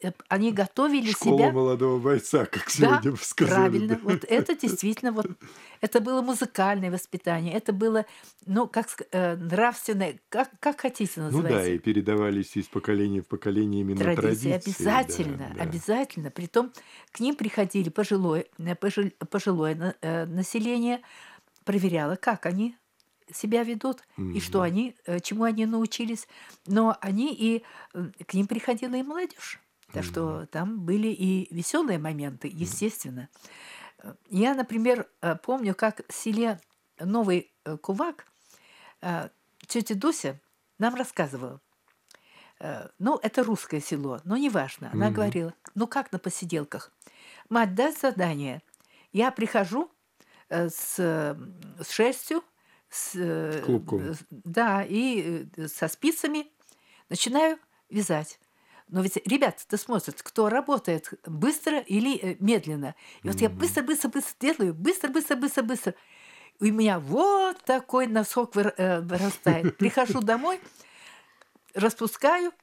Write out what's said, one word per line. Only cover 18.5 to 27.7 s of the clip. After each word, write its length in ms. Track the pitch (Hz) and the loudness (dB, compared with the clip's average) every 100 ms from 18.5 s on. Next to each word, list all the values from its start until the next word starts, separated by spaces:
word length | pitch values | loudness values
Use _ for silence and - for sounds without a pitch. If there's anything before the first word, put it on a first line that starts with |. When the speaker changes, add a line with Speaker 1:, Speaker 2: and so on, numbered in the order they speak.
| - | -8
Speaker 1:
э, 160 | 165 | -6
пожил-, 380 | 175 202 202 202 - 170 | -4 -2 0 -2 -4 -6
пожилое 440 | 202 196 180 156 160 | -2 0 0 0 -2
на-, 180 | 180 - | -4 -4
э, 260 | 160 165 165 | -4 -4 -4
население, 760 | 175 185 233 220 240 240 247 - - - - _ _ | -4 -2 -2 -2 0 0 -2 -8 -20 -20 -20 _ _
проверяло, 520 | - 202 185 170 147 185 | -2 0 2 2 0 -2
как 300 | - 214 - | 0 0 0
они 300 | 185 226 240 _ _ _ _ - | -2 -2 -6 _ _ _ _ -18
себя 320 | - 214 233 | -8 0 0
ведут 380 | 233 233 262 254 _ - | 0 -4 -4 -6 _ -10
и 220 | 92 196 | -6 -6
что 180 | - 196 | -2 0
Speaker 2:
Мгм. 80 | 175 | 0
Speaker 1:
они, 300 | 180 247 - - | 0 -2 -6 -6
э, 140 | 175 | -6
чему 240 | - 208 | -4 -2
они 220 | 226 214 220 | -2 0 0
научились. 640 | 226 220 - 233 226 - - - - - | 0 -2 -4 -6 -6 -10 -20 -20 -14 0
Но 300 | 202 226 220 | 4 4 2
они 340 | 196 196 277 | 0 0 0
и, 300 | 269 220 226 - | 0 0 0 -4